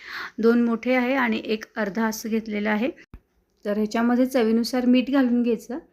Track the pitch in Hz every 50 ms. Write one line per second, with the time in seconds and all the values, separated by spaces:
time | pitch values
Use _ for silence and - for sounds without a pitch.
0 | - - - - - - - - 214 226 233 240 240 233 233 226 226 247 254 254
1 | 247 247 269 269 247 233 220 220 - - 220 214 220 - - 233 214 202 175 226
2 | 226 220 220 - - 226 214 226 214 220 208 208 208 214 214 208 220 285 359 -
3 | - _ - - _ _ _ _ _ _ _ _ - 208 208 208 214 214 214 226
4 | 233 233 247 240 262 254 262 269 226 220 226 226 233 - - 254 247 247 247 254
5 | 247 247 262 285 262 240 240 240 240 240 226 214 - - 233 330 - _